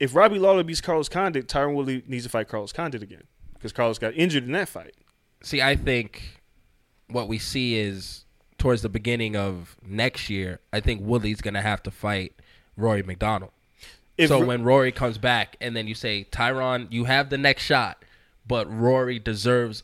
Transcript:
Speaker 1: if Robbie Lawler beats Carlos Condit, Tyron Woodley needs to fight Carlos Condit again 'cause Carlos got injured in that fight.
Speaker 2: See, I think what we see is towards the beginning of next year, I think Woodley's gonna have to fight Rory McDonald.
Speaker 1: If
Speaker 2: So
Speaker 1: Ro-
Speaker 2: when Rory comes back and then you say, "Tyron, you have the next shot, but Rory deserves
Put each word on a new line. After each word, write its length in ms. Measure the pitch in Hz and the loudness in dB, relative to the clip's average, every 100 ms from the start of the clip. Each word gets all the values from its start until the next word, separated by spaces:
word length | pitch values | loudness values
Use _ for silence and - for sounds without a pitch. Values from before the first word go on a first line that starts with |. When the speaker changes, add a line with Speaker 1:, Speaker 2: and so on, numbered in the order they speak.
Speaker 1:
if 140 | 139 | 0
Robbie 240 | 147 214 202 | 6 6 6
Lawler 240 | 190 190 | 4 4
beats 180 | 165 165 | 2 -4
Carlos 280 | - 160 147 | -2 0 0
Condit, 400 | 175 190 147 113 | -2 -2 -2 -2
Tyron 260 | 143 143 | 0 0
Woodley 280 | 143 135 131 123 | 0 -2 -4 -6
needs 180 | 127 | -8
to 60 | 120 | -4
fight 180 | 113 107 | -4 -4
Carlos 240 | 110 104 | -6 -8
Condit 300 | - 165 123 | -6 -6 -6
again 220 | 101 85 - _ - - | -12 -18 -20 _ -20 -14
'cause 120 | 110 | -10
Carlos 260 | - 117 110 | 0 0 0
got 160 | 110 | -4
injured 300 | 147 175 147 | 0 2 2
in 80 | 123 | -2
that 160 | 165 185 | -4 -4
fight. 260 | - 80 - _ _ _ _ | -8 -16 -20 _ _ _ _
Speaker 2:
See, 180 | - 143 | -6 0
I 160 | 131 139 | 2 2
think 640 | 160 123 110 - - - _ _ _ _ _ _ - | 2 0 0 -10 -18 -18 _ _ _ _ _ _ -8
what 200 | 120 110 | -6 -4
we 100 | 110 | -4
see 380 | - 135 123 113 | -4 -2 0 0
is 480 | 104 98 92 - _ _ _ - | -2 -6 -12 -16 _ _ _ -2
towards 240 | 131 120 | 2 2
the 60 | 107 | 0
beginning 480 | 107 110 120 113 104 | -4 -2 -2 -2 -2
of 400 | 98 90 85 - 90 | -2 -4 -12 -20 -10
next 440 | 104 123 - - | -2 -2 -2 -6
year, 300 | 98 92 87 - | -4 -4 -8 -6
I 80 | 107 | -2
think 220 | 117 110 | 0 -2
Woodley's 380 | 101 120 107 107 | 0 0 0 -4
gonna 180 | 104 101 | -4 -2
have 200 | 104 101 | -2 -2
to 80 | - | -6
fight 440 | - 104 101 92 _ - _ _ - | -6 -4 -2 -4 _ -20 _ _ -2
Rory 260 | 113 104 | 0 0
McDonald. 480 | 95 90 107 104 92 _ _ _ - - _ - | -2 -2 -2 -2 -4 _ _ _ -20 -20 _ 2
Speaker 1:
If 120 | 160 | 6
Speaker 2:
So 120 | 139 | 6
Speaker 1:
Ro- 60 | 123 | 4
Speaker 2:
when 160 | 123 | 2
Rory 300 | 120 135 131 | 6 6 4
comes 260 | - 131 107 | 0 -4 0
back 380 | 123 120 101 - | 2 2 0 -6
and 140 | 120 117 | -8 -6
then 120 | 107 | -6
you 60 | |
say, 320 | 110 120 104 98 | -6 -4 -4 -6
"Tyron, 560 | - 120 131 127 127 113 | -2 0 0 0 -2 -2
you 120 | 117 | -2
have 260 | 120 135 139 | 2 2 2
the 60 | 139 | 2
next 260 | 143 131 | 2 2
shot, 400 | - 143 110 - - _ _ _ 110 | 2 2 0 -6 -20 _ _ _ -4
but 200 | 120 98 | -2 -2
Rory 460 | 110 120 131 127 120 | 2 4 4 2 -4
deserves 640 | 107 107 117 123 117 107 | -4 -2 2 2 2 -6